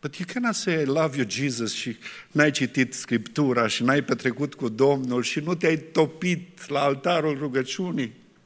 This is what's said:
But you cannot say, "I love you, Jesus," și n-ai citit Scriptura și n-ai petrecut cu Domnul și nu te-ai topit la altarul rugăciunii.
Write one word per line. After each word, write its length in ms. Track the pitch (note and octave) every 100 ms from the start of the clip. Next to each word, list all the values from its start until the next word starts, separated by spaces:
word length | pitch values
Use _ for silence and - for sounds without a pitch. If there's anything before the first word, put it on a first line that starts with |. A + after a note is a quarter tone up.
But 160 | D3 -
you 120 | F3+
cannot 220 | - A#3+
say, 280 | G#3+ - D#3+
"I 20 |
love 320 | C#3+ C#3+ D#3+ C#3
you, 120 | A#2
Jesus," 460 | A#2+ C#3 A#2 A2+
și 220 | - - A2 - - -
n-ai 200 | D3+ D3+
citit 440 | - B2+ - B2+
Scriptura 720 | - - A#2 G#2 - C#3+ A#2+ A2+
și 160 | -
n-ai 200 | A#2+ C#3
petrecut 520 | B2+ B2+ C3 A#2 C#3+
cu 140 | - B2+
Domnul 540 | A2 C#3 C#3 C3 B2
și 180 | A#2+ -
nu 140 | D3+
te-ai 220 | F3 E3+ D#3+
topit 920 | - - D#3 - F3+ F3 F3+ - -
la 120 | C#3+
altarul 580 | C#3+ C#3 F3 F3 D#3 C#3
rugăciunii. 760 | D3 C3 C3 - F#3 D#3+ B2 - - _